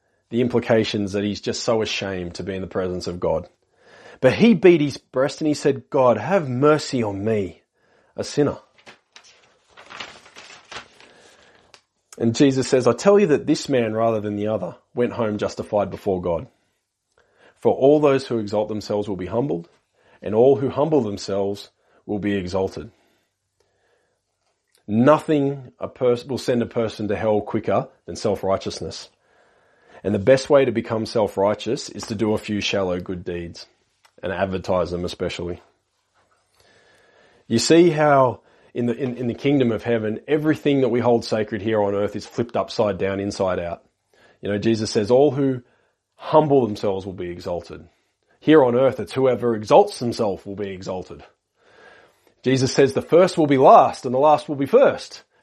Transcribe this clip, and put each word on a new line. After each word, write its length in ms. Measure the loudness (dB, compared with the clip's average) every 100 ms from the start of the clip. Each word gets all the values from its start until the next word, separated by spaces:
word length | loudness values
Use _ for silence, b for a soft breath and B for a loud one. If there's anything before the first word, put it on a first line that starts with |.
| _ _ _
The 100 | -2
implications 680 | 0 0 2 2 2 -2 -4
that 120 | -2
he's 180 | -4 -4
just 200 | -6 -6
so 220 | -2 -2
ashamed 500 | -2 -6 -6 -6 -8 -10
to 80 |
be 120 | -8 -8
in 60 |
the 60 | -6
presence 380 | -6 -4 -6 -8
of 140 | -4
God. 280 | -2 -2 -6 _ B B B B B B
But 140 | 0
he 220 | 4 4 6
beat 260 | 6 4
his 160 | 2 -6
breast 440 | -6 -2 -2 -2
and 60 | -4
he 60 |
said, 380 | -2 -2 -2 -2
"God, 260 | 2 4 2
have 320 | 0 -2 -2
mercy 540 | 2 4 4 0 -4
on 200 | -4 -4
me, 380 | -2 -2 -4 -10 _ _ _ _ _ -12
a 80 |
sinner." 340 | -6 -2 -2 -4 -14 _ -20 -20 _ -20 -20 _ _ _ _ -20 -20 -18 -18 -20 -20 -20 -20 -20 _ -20 -20 _ b b b b b b b -20 _ _ _ -4
And 180 | -2 2
Jesus 320 | 2 2 0
says, 200 | 2 2
"I 60 |
tell 260 | 2 4 4
you 80 | 4
that 180 | 2 0
this 240 | -4 0
man, 240 | 0 0
rather 260 | 0 0 0
than 160 | -4 -4
the 120 | -4
other, 280 | -4 -6 -12 _ -4
went 180 | -4
home 240 | -2 -4 -2
justified 540 | -4 -6 -4 -2 -2
before 280 | -4 -4 -2
God. 280 | -2 -6 -8 _ _ _ _ _ _ b b b b _
For 140 | 0
all 280 | 4 4 6
those 260 | 4 2 -2
who 140 | -6
exalt 300 | -2 -4 -4
themselves 380 | -6 -6 -6 -4
will 100 | -8
be 100 | -6
humbled, 420 | -4 -4 -6 -10 _ _ b b b
and 140 | -2
all 220 | 4 4 4
who 140 | 0
humble 320 | -2 0 0
themselves 680 | 0 -6 -6 -4 -4 -6 -14 _ _ _ -10
will 120 | -6
be 160 | -4 -4
exalted." 540 | -4 -4 -4 -6 -16 _ _ _ _ _ _ _ _ _ _ _ _ _ _ _ _ _ _ _ -4
Nothing 840 | 2 4 4 2 0 0 -4 -12 -14
a 80 | -14
pers-, 380 | -2 0 0 -4
will 120 | -6
send 240 | -2 -2
a 40 | -2
person 420 | -4 -4 -4 -6
to 80 | -2
hell 240 | 0 -2
quicker 480 | -2 -4 -2 -2 -4 _ -16
than 120 | -6
self-righteousness. 920 | -4 -2 -2 -2 -4 -10 -12 -14 -18 _ b b b b b b b b
And 100 | -4
the 60 | 0
best 300 | 4 2 4
way 160 | 4 4
to 80 |
become 320 | 0 -4 -6 -4
self-righteous 840 | -2 -2 0 -2 -2 -4 -6 -8
is 160 | -14 -10
to 80 | -4
do 180 | -2
a 40 | -2
few 220 | -4 -4
shallow 400 | -2 -2 -2 -4
good 240 | -6 -10
deeds, 420 | -8 -10 -10 -14 -20 _ _ _ _ _
and 120 | -8
advertise 580 | -4 -4 -4 -2 -2 -2
them 140 | -4 -8
especially. 560 | -6 -8 -6 -10 -12 _ _ _ _ _ _ _ _ _ b b b b b b b b b -2
You 120 | 0
see 320 | 4 6 6
how 500 | 4 4 4 2 0 b b b
in 140 | -4 -4
the, 60 |
in, 220 | -2 -6 -4
in 120 | -6
the 60 |
kingdom 380 | -2 0 2 2
of 120 | 0
heaven, 360 | -2 -2 -2 -6 -4
everything 540 | -2 0 0 0 0
that 80 | 0
we 100 | 0
hold 240 | 2 0
sacred 380 | 0 -4 -4 -6
here 200 | -2 0
on 140 | 0 0
earth 220 | -4 -6
is 80 | -8
flipped 320 | -6 -4 -4
upside 400 | -4 -2 -2 -2
down, 240 | -4 -4
inside 380 | -4 -2 -2 -2
out. 260 | -6 -10 _ _ _ b b b
You 80 | -6
know, 80 | -2
Jesus 340 | 0 0 -2
says, 180 | -2 2
"All 220 | 4 4
who 300 | 2 -2 -4 -10 _ _ _ _ _
humble 520 | 2 2 4 4 2
themselves 380 | -2 -4 -4 -8
will 80 |
be 160 | -10 -10
exalted." 580 | -10 -8 -8 -8 -16 -20 _ _ _ _ _
Here 240 | 4 6 6
on 100 | 4
earth, 240 | 0 0
it's 140 | -6
whoever 420 | -2 0 0 -2 -4
exalts 440 | 6 6 6 0
himself 460 | -6 -2 -4 -4 -10
will 120 | -10
be 140 | -10
exalted. 520 | -10 -10 -10 -12 -18 -20 _ _ b b b b b b b b _
Jesus 320 | 0 0 2
says, 180 | 4 2
"The 100 | 2
first 360 | 2 4 4 2
will 100 | 2
be 100 | 6
last 480 | 8 8 8 0 -4
and 80 |
the 60 | 2
last 300 | 4 4 0
will 80 | -6
be 80 | 2
first." 580 | 4 4 2 -8 -20 _ _